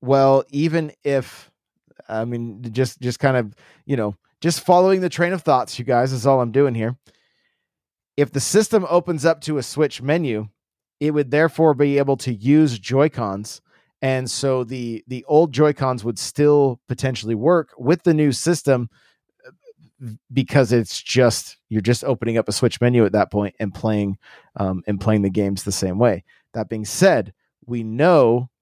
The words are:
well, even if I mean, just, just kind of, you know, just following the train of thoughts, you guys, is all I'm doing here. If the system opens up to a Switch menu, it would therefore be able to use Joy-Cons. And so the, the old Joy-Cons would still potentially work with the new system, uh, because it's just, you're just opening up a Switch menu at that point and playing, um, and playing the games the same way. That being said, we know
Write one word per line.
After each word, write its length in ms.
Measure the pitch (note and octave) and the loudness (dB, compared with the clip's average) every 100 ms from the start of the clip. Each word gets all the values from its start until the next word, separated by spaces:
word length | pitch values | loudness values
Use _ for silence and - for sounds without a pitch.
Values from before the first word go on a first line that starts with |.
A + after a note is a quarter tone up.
well, 440 | B2+ C3+ C3+ C3+ - | 2 4 6 4 2
even 440 | C#3 D#3+ D#3+ D#3 - | -2 -2 -2 -4 -6
if 460 | D3 C#3 A#2+ - - _ _ _ _ _ - | -2 -2 -4 -14 -20 _ _ _ _ _ -10
I 160 | A2 | -8
mean, 380 | A#2 A#2+ A#2 G#2 A#2+ | -6 -6 -8 -10 -10
just, 280 | A2 C3 - | -4 -4 -4
just 180 | B2 A#2 | -8 -2
kind 180 | C#3 B2+ | 0 0
of, 180 | A2 - _ _ - | -2 -10 _ _ -6
you 100 | C#3 | -4
know, 200 | G#2 G#2 _ _ | -4 -6 _ _
just 200 | E3 E3 | -4 -4
following 400 | - F3+ F#3 F#3+ | 2 4 4 2
the 80 | F3+ | -2
train 240 | - F3 | -2 -2
of 100 | F3+ | -2
thoughts, 360 | - C3 A2+ - | 0 0 0 -10
you 60 | |
guys, 280 | A#2+ A#2+ C3 | -2 0 0
is 140 | C3 A#2+ | 0 2
all 140 | C3+ | 2
I'm 120 | A#2+ | 2
doing 220 | A#2 C#3+ | 0 0
here. 220 | A#2 A2+ B2 _ _ _ _ _ _ _ _ _ _ _ - | 0 -4 -6 _ _ _ _ _ _ _ _ _ _ _ -4
If 160 | C#3+ | -2
the 80 | C#3 | -2
system 460 | - G3 A3 A3 F3 | 0 0 2 0 2
opens 360 | F3 F3 D#3+ | -2 0 -2
up 160 | D3 D#3+ | 0 0
to 160 | D3+ D3+ | -2 -6
a 40 | |
Switch 400 | A#2 - D3+ - | -6 -2 -2 -2
menu, 460 | C3 D#3 D#3 G#2+ G#2+ _ _ _ _ _ | -2 -2 -2 -4 -8 _ _ _ _ _
it 120 | D3 | -2
would 180 | D3+ C#3 | 0 0
therefore 440 | D3 D#3+ - D#3+ | 2 0 4 2
be 240 | C#3 C#3+ C#3 | 4 2 2
able 180 | C#3 C3+ | 0 -2
to 160 | - | -4
use 440 | A2+ A2+ D3 D#3 A#2 | -4 2 4 4 0
Joy-Cons. 840 | F#2+ C3 D3+ - A2 G2 G#2+ - _ _ _ _ | -2 0 0 0 -8 -8 -10 -16 _ _ _ _
And 280 | C3+ C3 B2+ | -4 -4 -4
so 340 | - C#3 C3 | -4 -2 -2
the, 380 | A#2+ C3 A#2+ A2+ _ | -4 -8 -8 -10 _
the 180 | B2+ | -12
old 280 | - D3+ E3 | 2 2 4
Joy-Cons 520 | C3+ D3+ C#3+ C3+ B2+ | 4 2 2 -4 -4
would 140 | A2 A2+ | -6 -6
still 600 | - - D3 D3 C#3 B2 _ | -8 0 4 4 4 0 _
potentially 460 | B2 C3+ B2+ G#2+ | -4 -4 -4 -4
work 400 | A2+ C3 F3 C#3+ - | -2 2 2 0 -8
with 240 | B2 E3+ | -2 0
the 120 | - | 2
new 180 | D#3 D3+ | 2 2
system, 580 | C3+ - E3+ - C3 A#2+ _ _ _ _ _ - | 0 -2 -2 0 0 -2 _ _ _ _ _ -20
uh, 640 | _ B4+ - _ _ B2 A2 _ | _ _ -20 _ _ -16 -16 _
because 400 | B2 C3 D3 B2 | -4 0 2 4
it's 300 | B2 G#2+ - | 2 0 -8
just, 540 | - B2+ B2 - - - _ | -4 2 2 2 -10 -20 _
you're 120 | A2 | -4
just 240 | G2+ A#2+ | 0 0
opening 340 | C3+ A#2+ A#2 A2+ | 0 -4 -2 -2
up 100 | - | -2
a 40 | |
Switch 280 | - B2 - | 0 -2 0
menu 240 | A#2+ B2 | 2 4
at 80 | G#2+ | 4
that 200 | G#2 G2 | 2 0
point 240 | G#2 G2+ - | 0 -4 -6
and 160 | G#2 | -8
playing, 440 | - A2 G#2+ G2+ G2 _ - _ - | -6 -2 -2 -2 -6 _ -20 _ -6
um, 260 | G2 F#2+ F#2+ | -6 -4 -6
and 140 | G2+ | -4
playing 220 | G2+ G#2+ | 0 2
the 80 | G2+ | 0
games 340 | F#2+ G2 G2 | -2 -2 -4
the 80 | - | -6
same 260 | F#2+ F#2+ F#2 | -6 -4 0
way. 260 | A#2+ F#2 - _ _ | 0 0 -6 _ _
That 140 | G#2+ G#2+ | -10 -8
being 160 | A2 | -8
said, 480 | G#2+ - F#3+ D3 F#2+ - _ _ - | -8 2 2 2 -2 -12 _ _ -10
we 160 | A#2+ | -8
know 680 | A2+ A2 D#3+ E3+ B2 A#2+ B2+ _ | -6 0 4 4 4 2 -2 _